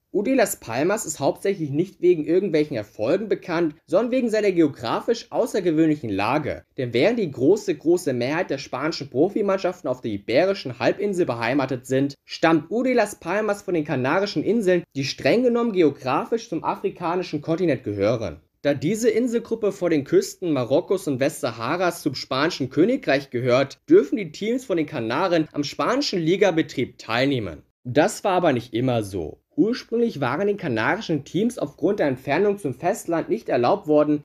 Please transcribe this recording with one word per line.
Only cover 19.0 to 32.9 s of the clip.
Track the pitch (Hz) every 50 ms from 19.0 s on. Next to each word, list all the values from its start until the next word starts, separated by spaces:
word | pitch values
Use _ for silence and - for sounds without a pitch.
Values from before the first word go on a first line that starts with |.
| 233 233
Inselgruppe | - 220 247 247 226 233 226 - 226 226 208 202
vor | 196 - 180 170
den | 170 147 131
Küsten | - 170 185 196 - - - 190 170
Marokkos | 151 135 123 110 131 156 160 - 208 185 - 160
und | 139 117
Westsaharas | 135 151 - - - 127 110 117 113 120 160 180 185 175 170 -
zum | - 151 131
spanischen | - - - 135 131 143 170 180 - 135 131
Königreich | - 147 165 226 262 277 - 160 139 139 - -
gehört, | - 120 123 127 120 131 139 131 - - _ -
dürfen | 151 196 262 - - 233
die | - 160 -
Teams | - 196 214 240 262 254
von | - 190
den | 170 156 147
Kanaren | 151 135 113 113 120 147 185 185 175 165 156 160 -
am | - 143
spanischen | 139 - - 143 170 226 269 285 - - 185
Ligabetrieb | 165 156 185 196 208 190 170 160 156 - - - 123 98 - -
teilnehmen. | - - 110 120 131 143 143 123 107 90 78 - - _ _ _ _
Das | 127 117 143 160 208 - - -
war | 214 180
aber | 180 175 165
nicht | 135 120 - - -
immer | 110 131 131 120 117 107
so. | 98 95 - 80 76 - - _ _ _ -
Ursprünglich | 165 214 247 254 - - 233 233 240 233 - 143
waren | 139 120 127 156 202 202
den | 202
kanarischen | - - 156 120 110 110 131 160 214 - - 165 143 -
Teams | - - 170 214 240 - -
aufgrund | - 143 - - 139 175 214 202
der | 175 143
Entfernung | 131 127 - 143 139 160 202 208 202 196
zum | - 143 120
Festland | - - 175